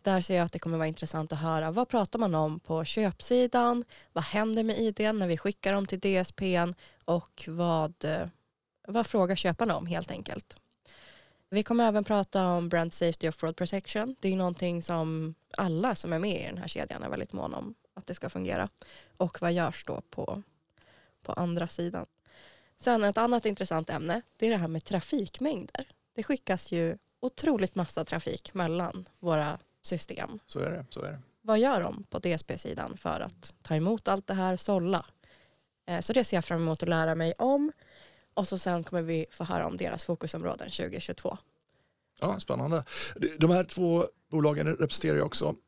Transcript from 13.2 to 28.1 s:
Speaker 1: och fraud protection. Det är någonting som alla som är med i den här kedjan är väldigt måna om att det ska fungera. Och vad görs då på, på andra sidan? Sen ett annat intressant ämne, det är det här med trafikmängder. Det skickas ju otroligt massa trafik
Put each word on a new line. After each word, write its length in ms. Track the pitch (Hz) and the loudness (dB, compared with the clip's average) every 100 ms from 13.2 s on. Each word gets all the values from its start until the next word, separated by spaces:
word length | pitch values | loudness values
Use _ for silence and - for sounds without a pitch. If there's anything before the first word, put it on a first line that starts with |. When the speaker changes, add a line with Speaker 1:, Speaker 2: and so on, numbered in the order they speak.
| 160 | -2
Speaker 1:
och 60 | - | -2
fraud 200 | 160 165 | -4 -2
protection. 600 | 175 196 - 214 233 262 | -2 -2 -4 -4 -4 -2
Det 140 | 190 | 0
är 20 | 190 | 2
någonting 460 | 180 170 180 175 | 0 0 -2 -2
som 540 | 165 170 160 160 160 160 _ - | -2 -2 0 -2 -4 -8 _ -2
alla 380 | 190 160 247 208 | 0 2 0 0
som 180 | 170 | -2
är 60 | 160 | -2
med 220 | 202 180 | 0 -2
i 40 | - | -4
den 120 | 180 | -8
här 100 | 175 | -6
kedjan 360 | - - - | -6 -6 -6
är 60 | - | -6
väldigt 240 | - - | -6 -6
måna 240 | - - - | -6 -6 -6
om 160 | - - _ | -10 -14 _
att 120 | - - | -18 -12
det 80 | |
ska 160 | 175 180 | -10 -8
fungera. 400 | 180 185 90 - _ - - - _ | -6 -4 -2 -4 _ -20 -20 -20 _
Och 240 | 180 - | -4 0
vad 120 | 175 | 0
görs 300 | 175 165 - - | 2 0 -4 -8
då 140 | - - | -8 -8
på, 340 | - - 202 - _ _ _ _ - _ _ | -8 -6 -8 -10 _ _ _ _ -20 _ _
på 100 | - | -8
andra 340 | - 175 170 170 | -4 -2 -2 -4
sidan? 380 | - 175 180 - _ _ - - - _ _ | -4 -4 -6 -10 _ _ -20 -20 -20 _ _
Sen 260 | 254 233 | 2 4
ett 140 | 202 202 | 4 4
annat 280 | 233 240 220 | 4 2 0
intressant 440 | 202 190 160 160 | -2 -2 -2 -2
ämne, 320 | 156 156 226 - _ | -4 -2 -4 -4 _
det 80 | 220 | 2
är 60 | |
det 60 | 214 | 2
här 100 | 165 | 0
med 160 | 160 | -2
trafikmängder. 1040 | - 190 - 294 196 - 277 226 - - - _ _ - | -2 -2 0 -2 -2 -2 -2 -2 -6 -12 -12 _ _ -10
Det 80 | |
skickas 480 | 214 269 - 185 - | -4 -2 0 -2 0
ju 260 | 170 165 - _ _ | 0 0 -2 _ _
otroligt 560 | 254 - 320 240 190 - | -6 0 2 2 0 0
massa 300 | 170 - | -2 -4
trafik 480 | 156 | -4